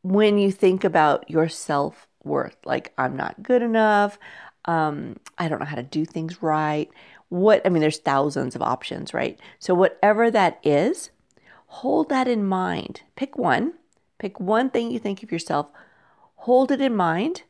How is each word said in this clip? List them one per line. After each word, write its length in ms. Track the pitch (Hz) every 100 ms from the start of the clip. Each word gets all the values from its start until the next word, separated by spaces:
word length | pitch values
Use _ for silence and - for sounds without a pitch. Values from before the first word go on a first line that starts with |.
when 360 | 185 196 214 208
you 140 | 196
think 320 | 190 190 190
about 440 | 190 175 151 - -
your 200 | 160 160
self-worth, 1080 | - - 143 151 - _ _ 143 143 131 _
like, 280 | - 131 - -
"I'm 180 | 127 135
not 260 | - -
good 200 | 208 247
enough, 560 | 233 226 214 208 202 - - - - _ -
um, 500 | 165 156 147 131 - - -
I 100 | 165
don't 100 | 151
know 60 |
how 120 | 147 151
to 60 |
do 220 | 135 151
things 380 | 156 170 160 175
right." 460 | 160 156 156 151 - - - - _
What, 320 | 175 208 214
I 60 | 190
mean, 100 | 170
there's 180 | 151 156
thousands 560 | - 139 147 143 127
of 80 | -
options, 500 | - 127 - - -
right? 280 | - - - - _
So 160 | -
whatever 560 | 180 190 - 202 208 233
that 300 | 214 175 -
is, 480 | 151 143 208 381 - _ _ _ _ - _
hold 420 | - 254 302 302
that 180 | 269 254
in 160 | 233
mind. 580 | 196 185 185 170 - - _ -
Pick 200 | 269 -
one. 360 | 170 127 277 339 _ _ _ _
Pick 200 | 202 196
one 320 | 180 220 262
thing 220 | 247 233
you 80 | 240
think 240 | 214 196
of 80 | 220
yourself. 340 | 165 165 147 147 - - _ _ _ _ _
Hold 340 | - 254 262
it 100 | 269
in 140 | 269
mind. 480 | 214 175 165 277 370